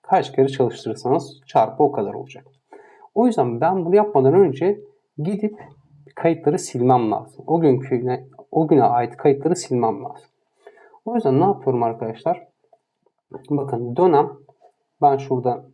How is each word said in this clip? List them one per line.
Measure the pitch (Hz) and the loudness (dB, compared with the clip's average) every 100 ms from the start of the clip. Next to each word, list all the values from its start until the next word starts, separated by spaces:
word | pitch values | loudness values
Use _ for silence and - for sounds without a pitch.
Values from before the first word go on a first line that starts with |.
| - | 0
Kaç | 185 135 | -2 0
kere | - 135 | 0 0
çalıştırırsanız | 135 120 - 113 107 123 151 - - _ | 2 -2 -2 -10 -8 -2 -2 -2 -20 _
çarpı | - 110 - | 0 0 2
o | 147 | 0
kadar | 120 104 | 0 -6
olacak. | 110 - - _ _ _ - - _ - | -8 -16 -20 _ _ _ -20 -20 _ -6
O | 202 247 | 0 0
yüzden | 220 127 117 | 2 -2 0
ben | 165 190 170 | 0 0 2
bunu | 202 | 2
yapmadan | 208 143 131 | 2 2 4
önce | 175 185 131 175 202 - _ _ - | 6 4 2 -2 -2 -10 _ _ -8
gidip | 156 202 208 208 - _ _ _ _ - | -6 -4 -4 -6 -20 _ _ _ _ -2
kayıtları | 165 160 - 175 | -2 0 -2 -2
silmem | - 123 123 123 110 | -6 -2 2 2 2
lazım. | 101 - - - | -4 -8 -18 -4
O | 165 | 2
günkü, | 156 127 - 127 123 123 - - - | 2 2 -2 -4 -4 -8 -10 -20 -6
o | 156 156 | -2 2
güne | 151 | 4
ait | 113 120 117 - | 4 0 -2 0
kayıtları | 151 139 160 170 | 0 2 -2 -4
silmem | - 127 113 101 | -2 -2 -2 -4
lazım. | - - _ _ _ _ - _ _ _ - | -12 -18 _ _ _ _ -20 _ _ _ -6
O | 233 | -2
yüzden | 147 131 | 0 2
ne | |
yapıyorum | 190 196 135 123 | 2 0 -2 -2
arkadaşlar? | 117 113 113 113 160 180 - _ _ _ _ _ _ _ _ - - | -2 -4 -10 -6 -6 -6 -10 _ _ _ _ _ _ _ _ -20 -6
Bakın | 147 135 120 117 123 | -4 -4 -6 -6 0
dönem, | 185 143 147 - _ _ _ _ _ _ | 4 4 0 -6 _ _ _ _ _ _
ben | 147 135 | 2 2
şurada | 135 131 120 120 - | -2 -4 -2 -6 -10